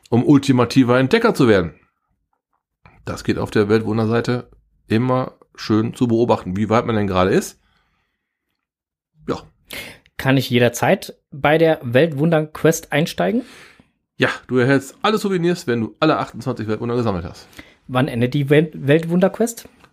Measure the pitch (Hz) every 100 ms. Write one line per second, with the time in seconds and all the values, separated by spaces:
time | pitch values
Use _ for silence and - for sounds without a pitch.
0 | - 117 131 143 139 127 120 - 123 123
1 | 131 226 233 - 131 101 85 - _ _
2 | _ _ _ _ _ _ _ _ _ _
3 | - 98 - 101 110 113 101 110 104 107
4 | 117 117 117 123 - _ _ _ - 110
5 | 127 127 127 - _ - - 107 113 -
6 | 123 113 117 107 - 92 104 110 113 110
7 | 101 92 92 147 - - _ _ _ _
8 | _ _ _ _ _ _ _ _ _ _
9 | _ _ - - - _ - - - -
10 | _ - 135 135 123 120 120 - 123 190
11 | - - _ 151 143 160 160 156 127 120
12 | 170 139 160 165 151 - - 165 - 147
13 | - - 175 220 - - - _ _ _
14 | _ - 127 - - 127 123 139 135 -
15 | 202 214 208 185 170 175 - 120 110 -
16 | 160 120 92 - 120 120 107 110 120 120
17 | 117 92 85 - - - - _ - 127
18 | 127 123 123 147 139 147 165 160 139 156
19 | 165 175 190 - 226 - - _ _